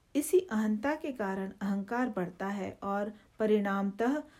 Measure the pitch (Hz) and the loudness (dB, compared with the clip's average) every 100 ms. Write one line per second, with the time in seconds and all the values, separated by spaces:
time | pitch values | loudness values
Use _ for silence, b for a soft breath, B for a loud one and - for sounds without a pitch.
0 | _ 277 302 370 - 214 220 214 277 302 | _ -2 4 4 4 2 2 2 0 -2
1 | 311 254 196 190 190 - 196 196 196 240 | -4 -4 -2 -2 -4 -4 -2 -2 -2 -2
2 | 247 208 175 - 196 202 190 190 202 202 | -2 -2 -4 -4 -4 -4 -6 -6 -4 -2
3 | 208 208 B - 214 214 202 196 196 190 | -4 -8 B -2 2 4 2 0 0 0
4 | 233 294 294 B | 0 0 -4 B